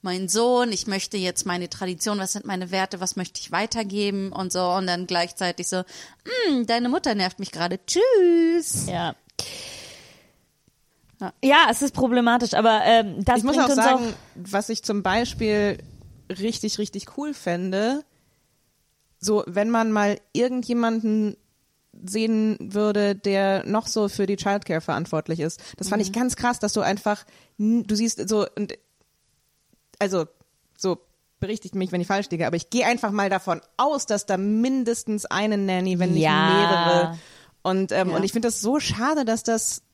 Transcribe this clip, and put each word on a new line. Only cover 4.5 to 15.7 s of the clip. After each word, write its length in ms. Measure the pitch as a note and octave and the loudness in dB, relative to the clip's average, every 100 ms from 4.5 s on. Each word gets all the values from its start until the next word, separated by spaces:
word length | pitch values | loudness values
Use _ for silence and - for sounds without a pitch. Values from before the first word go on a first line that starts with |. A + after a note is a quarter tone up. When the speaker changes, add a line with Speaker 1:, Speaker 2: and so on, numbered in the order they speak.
Speaker 1:
so. 100 | F#3 F3+ | -2 0
Und 160 | F3+ F#3 | 0 -2
dann 200 | F3 F3+ | -4 -2
gleichzeitig 600 | F3 F3 - F3+ F3 F3 | -2 -2 -2 -4 -4 -4
so, 140 | F#3 F3+ - - - - B4+ G#4+ | -4 -6 -12 -20 -20 -8 -2 0
"Mm, 160 | C4+ A#3 | 0 0
deine 220 | A#3 A#3+ | 0 0
Mutter 260 | D4+ D#4 G#3 | -2 0 0
nervt 240 | F#3 - | -2 -4
mich 120 | G3 | -12
gerade. 280 | - F3 F#3+ - | -4 -4 -4 -2
Tschüss." 1000 | F4 B4 A#4 F4 E4+ E4 E4+ D#4+ - - | 2 6 6 6 6 4 2 0 -4 -4
Speaker 2:
Ja. 280 | F3+ E3+ - _ _ - - - - - - - - _ _ _ _ _ _ _ _ _ _ | -4 -4 -6 _ _ -10 -10 -14 -16 -18 -20 -20 -20 _ _ _ _ _ _ _ _ _ _
Speaker 1:
Ja. 140 | - - | -12 -2
Speaker 2:
Ja, 240 | C4 C#4+ E4 | 4 6 6
es 100 | A#3 | 4
ist 120 | C#4 | -2
problematisch, 600 | - B3+ B3 A#3 A#3+ A#3+ | 0 2 4 4 4 2
aber, 280 | - A3+ G#3+ - | 4 4 4 6
ähm, 380 | A3+ G#3 - | 6 4 -2
das 140 | G3 A#3+ | 2 2
Speaker 3:
Ich 60 | |
muss 120 | A#3 D#4 | 4 2
Speaker 2:
bringt 100 | C4 | 4
Speaker 3:
auch 100 | C4+ | 4
Speaker 2:
uns 80 | |
Speaker 3:
sagen, 240 | A#3 C4 A#3 | 6 4 2
Speaker 2:
auch 40 | - - - | -6 -16 -18
Speaker 3:
was 340 | F3+ G3 G#3 | -4 -4 -2
ich 140 | A3+ | -6
zum 200 | - G#3 | -4 -2
Beispiel 760 | F#3+ G3+ A#3 - A3 G#3 G#3 | 0 0 0 -2 0 2 2